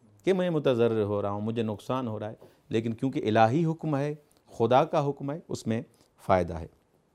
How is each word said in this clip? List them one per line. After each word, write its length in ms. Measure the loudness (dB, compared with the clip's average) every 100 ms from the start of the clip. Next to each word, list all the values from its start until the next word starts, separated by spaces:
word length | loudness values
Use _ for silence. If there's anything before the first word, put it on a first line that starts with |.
| _ _ -2
کہ 80 |
میں 160 | 0 0
متضرر 540 | 0 2 2 2 2
ہو 180 | 0 -2
رہا 80 | -2
ہوں، 120 | -4
مجھے 220 | -4 -4
نقصان 440 | -4 -6 -6 -6 -6
ہو 120 | -8
رہا 100 | -10
ہے، 60 | -14 -20 _ -6
لیکن 240 | -4 -2
کیونکہ 340 | -4 -4 -2 2
الہی 380 | 6 6 4 0
حکم 320 | -2 -4 -2
ہے، 180 | -4 -8 _ _ _ -2
خدا 260 | 4 4
کا 260 | 4 0 -2
حکم 220 | -4 -8
ہے، 80 | -10 -10
اس 200 | -8 -4
میں 140 | -4 -6 _ _ _ 2
فائدہ 280 | 2 2
ہے۔ 140 | -6 -12 _ _ _ _